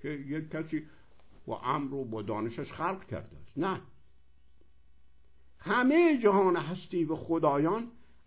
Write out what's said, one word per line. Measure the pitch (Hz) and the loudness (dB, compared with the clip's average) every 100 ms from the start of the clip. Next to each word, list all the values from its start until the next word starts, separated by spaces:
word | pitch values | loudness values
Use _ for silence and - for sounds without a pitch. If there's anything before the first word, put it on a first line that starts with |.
که | 143 | -10
یک | 147 135 151 156 | -8 -6 -6 -6
کسی | 160 156 156 156 - - - - - - | -8 -6 -6 -6 -16 -20 -20 -20 -16 -10
با | 113 | -6
امر | 123 151 139 | -2 -2 -2
و | 139 120 | -6 -6
با | 110 | -6
دانشش | 101 107 113 113 143 | -4 -4 -4 -6 -10
خلق | - 165 196 - | -6 -6 -6 -8
کرده | 95 - - | -10 -10 -16
است. | - - | -12 -6
نه، | 185 160 - - - - - - - - - - - - - - - - - - | -4 -4 -10 -20 -20 -20 -20 -20 -20 -20 -20 -20 -20 -20 -20 -20 -20 -20 -20 -14
همهٔ | 170 220 254 311 339 277 | -2 2 6 6 6 6
جهان | 214 196 190 170 | 6 6 6 2
هستی | 151 190 - 180 156 | 0 -6 -4 -2 -2
و | 160 | -2
خدایان | - 165 156 139 160 214 233 - - - | 0 2 4 4 2 0 -4 -12 -20 -20